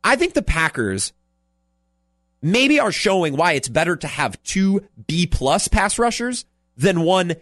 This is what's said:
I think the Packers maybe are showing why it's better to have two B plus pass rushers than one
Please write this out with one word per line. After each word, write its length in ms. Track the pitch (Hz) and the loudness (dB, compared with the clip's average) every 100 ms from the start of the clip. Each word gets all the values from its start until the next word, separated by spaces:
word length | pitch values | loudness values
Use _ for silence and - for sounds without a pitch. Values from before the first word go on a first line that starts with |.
I 120 | 202 254 | 2 2
think 180 | 349 | 2
the 80 | 311 | 0
Packers 720 | - 160 160 - 107 95 - _ _ _ _ _ _ _ _ _ _ _ _ _ | 0 0 0 -2 -4 -2 -6 _ _ _ _ _ _ _ _ _ _ _ _ _
maybe 380 | 151 214 269 302 | 0 2 4 2
are 120 | 208 | 0
showing 460 | - 208 190 165 139 | -2 0 0 0 0
why 160 | 170 | 2
it's 160 | 147 - | 0 -2
better 260 | 120 170 170 | -2 0 -2
to 120 | 147 | -6
have 340 | 139 131 101 | -4 -4 -4
two 460 | - 190 190 196 - - - | -6 0 0 0 -4 -20 -6
B 200 | 160 170 | -2 -2
plus 400 | - 131 175 - | 0 0 0 2
pass 320 | 220 196 - | 0 0 0
rushers 460 | 233 226 240 247 - _ _ - | -2 0 -6 -8 -12 _ _ -2
than 260 | 160 175 | 0 2
one 340 | 165 185 180 165 | 2 2 0 -6